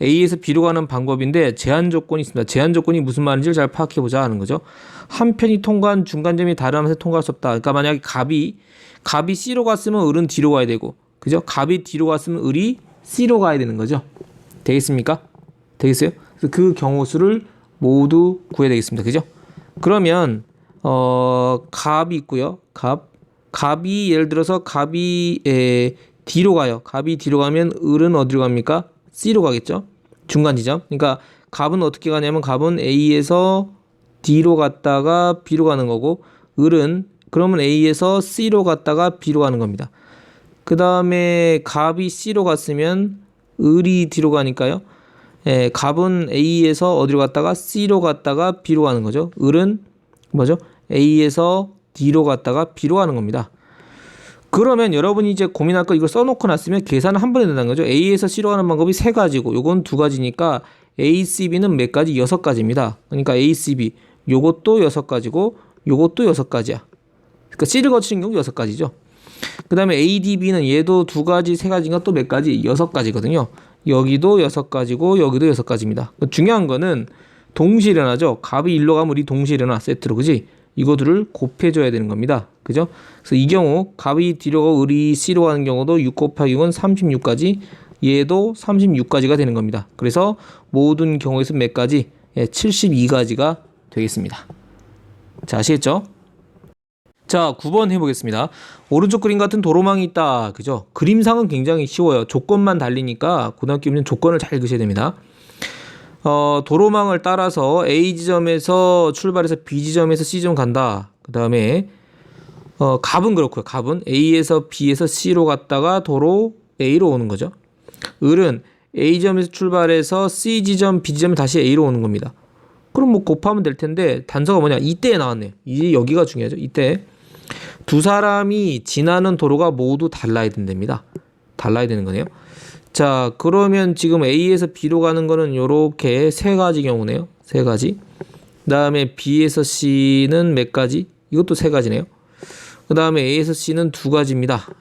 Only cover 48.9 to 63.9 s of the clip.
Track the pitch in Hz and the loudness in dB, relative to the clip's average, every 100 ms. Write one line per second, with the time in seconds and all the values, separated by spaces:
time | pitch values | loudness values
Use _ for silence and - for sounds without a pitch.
48.9 | 120 107 135 170 - 139 160 196 214 - | 0 -2 -4 -6 -2 2 2 2 -2 -8
49.9 | _ _ _ _ 147 131 170 - _ - | _ _ _ _ 0 0 0 -4 _ -4
50.9 | 139 147 156 151 143 170 190 196 - _ | 2 4 4 2 2 0 0 -4 -12 _
51.9 | - 139 156 151 127 123 135 165 - 143 | -4 2 4 2 0 -2 -2 -4 -4 -2
52.9 | 190 175 123 107 120 110 _ _ - - | 0 0 -2 -4 -4 -6 _ _ -20 -20
53.9 | - - - - - - 190 247 233 226 | -20 -20 -20 -20 -20 -4 2 2 4 2
54.9 | 147 185 208 208 196 190 - 156 180 175 | 2 0 0 0 0 -2 -2 0 0 0
55.9 | 160 156 233 262 254 190 156 170 196 196 | 0 0 0 0 0 -2 -2 -2 -4 0
56.9 | 135 180 202 247 247 196 135 120 139 135 | 0 2 0 0 2 2 0 -2 0 0
57.9 | 139 190 196 190 214 208 202 175 156 170 | 2 2 2 0 -2 -2 0 0 0 0
58.9 | 185 240 226 185 135 117 113 147 185 - | 0 0 2 2 0 -2 -2 0 0 0
59.9 | 135 151 135 127 - 170 127 - _ _ | 0 0 0 -4 -2 -2 -2 -8 _ _
60.9 | - 143 180 180 - 180 175 196 143 123 | -2 2 2 0 -4 -2 0 0 0 0
61.9 | 143 160 131 127 180 151 117 110 135 113 | 0 0 0 0 0 0 0 0 0 -2
62.9 | 110 - 139 139 127 147 156 147 131 113 | -6 -8 -4 0 2 2 0 -2 -2 -4